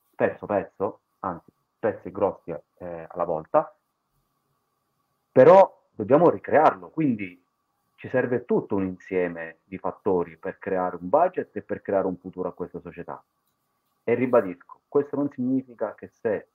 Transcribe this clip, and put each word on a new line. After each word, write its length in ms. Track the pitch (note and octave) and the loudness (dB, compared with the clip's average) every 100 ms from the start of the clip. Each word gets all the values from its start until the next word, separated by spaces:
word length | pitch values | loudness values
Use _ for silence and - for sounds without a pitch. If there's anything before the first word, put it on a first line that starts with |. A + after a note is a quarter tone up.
| _ - | _ -4
pezzo 300 | A2+ - - | -4 -4 -4
pezzo, 540 | G#2 F#2+ _ G2 - _ _ | -4 -4 _ -8 -8 _ _
anzi 320 | G2 F2 - _ _ _ | -10 -10 -14 _ _ _
pezzi 320 | A2+ G2 - | -6 -6 -12
grossi, 400 | F#2+ G2 - - | -4 -4 -4 -12
eh, 560 | D#2+ - _ F2+ E2+ D#2+ | -14 -14 _ -14 -14 -14
alla 160 | F2 E2+ | -8 -4
volta, 500 | D#2+ D#2 D3+ D#3 _ _ _ _ _ _ _ _ _ _ _ _ _ _ _ _ | -4 0 -2 -2 _ _ _ _ _ _ _ _ _ _ _ _ _ _ _ _
però 500 | - C3 F#3+ F#3 - _ | 6 10 10 8 2 _
dobbiamo 380 | - G#2 C#3 E3+ | -10 2 4 4
ricrearlo, 600 | G#2 - A2+ D3 G2 F2 | 2 0 4 4 2 -10
quindi 540 | - D3+ A2+ F#2+ F2+ _ _ _ _ _ _ | -4 -2 -2 -6 -14 _ _ _ _ _ _
ci 120 | - | -4
serve 380 | B2+ B2 A#2+ - | -2 0 -2 0
tutto 300 | A3 - G2+ | -2 0 -4
un 100 | F#2+ | -4
insieme 720 | F2+ - F#2 F2 E2+ E2 - _ | -6 -6 -2 -2 -6 -14 -16 _
di 120 | F#2 | -10
fattori 600 | F#2 - - F#2 E2 E2 | -10 -6 -2 0 -2 -8
per 200 | F#2+ - | -12 -10
creare 380 | - F#2 F2+ F2 | -6 -2 -4 -6
un 140 | F2+ | -2
budget 460 | C#3+ F3+ D#3 B2 G#2 | 0 0 -2 -10 -12
e 60 | |
per 200 | - G2 | -10 -10
creare 260 | - G2 F#2 | -2 -2 -2
un 100 | F2+ | -6
futuro 300 | F#2 F2+ F2+ | -12 -8 -10
a 60 | |
questa 260 | - F2 E2+ | -8 -12 -12
società. 420 | F2 D#2+ E2 C2+ _ _ _ _ _ _ _ _ - | -16 -16 -14 -14 _ _ _ _ _ _ _ _ -4
E 80 | |
ribadisco, 680 | A#2 B2+ A#2+ F#2+ F2 _ - _ | -2 4 2 2 -8 _ -20 _
questo 280 | A2 - - | -2 -2 -4
non 140 | C#3 | -6
significa 640 | - B2 C3 B2+ A#2 G#2+ - | -4 -2 -2 -4 -8 -8 -8
che 140 | G2 _ | -20 _
se 280 | A#2 F#2+ - | -4 -4 -6